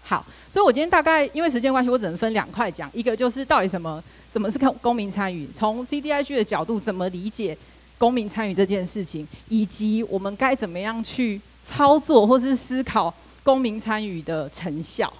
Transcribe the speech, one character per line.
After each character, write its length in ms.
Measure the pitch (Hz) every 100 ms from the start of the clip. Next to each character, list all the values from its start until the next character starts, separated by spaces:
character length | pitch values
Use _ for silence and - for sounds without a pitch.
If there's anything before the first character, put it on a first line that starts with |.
好， 240 | - 175 - - -
所 120 | 381
以 20 |
我 80 | 403
今 80 | 240
天 80 | 330
大 140 | 349
概 240 | 302 320 285
因 80 | 294
为 80 | 330
时 100 | 247
间 100 | 254
关 140 | 262
系， 60 | 247
我 80 | 247
只 80 | 202
能 100 | 170
分 160 | 220
两 180 | 220 -
块 200 | 185 226
讲， 200 | 165 147
一 80 | 202
个 120 | 233
就 140 | 220 247
是 160 | 247
到 160 | 269 294
底 80 | 190
什 100 | 180
么， 240 | 165 156 - - -
什 80 | 220
么 100 | 208
是 80 | 254
公-， 160 | 269 254
公 160 | 240 240
民 140 | 202
参 220 | 190 196
与， 140 | 175 139
从 320 | - 214 226
C 160 | 247 294
D 100 | 285
I 120 | 285
G 120 | 285
的 80 | 277
角 220 | 214 190
度 160 | 160 226
怎 140 | 220
么 120 | 185 185
理 180 | 180 196
解 300 | 214 202 156 - - - -
公 160 | 233
民 120 | 254 208
参 220 | - 220
与 60 |
这 100 | 180
件 220 | 190 196 180
事 180 | 214
情， 240 | 175 156 151 - -
以 160 | 220 214
及 360 | - 214 220
我 140 | 233 190
们 160 | 196 202
该 200 | 262 269
怎 100 | 196
么 120 | 175
样 260 | 202 226
去 340 | 220 - 240 202 - - -
操 320 | - 285 302
作 280 | - 285 208
或 140 | 254
是 160 | 254 254
思 260 | - 254
考 300 | 262 220 170 - - -
公 180 | - 262
民 180 | 254 214
参 280 | 214 214 214
与 160 | 175
的 260 | 151 160 143
成 340 | - 175 143
效。 300 | 160 - 190 -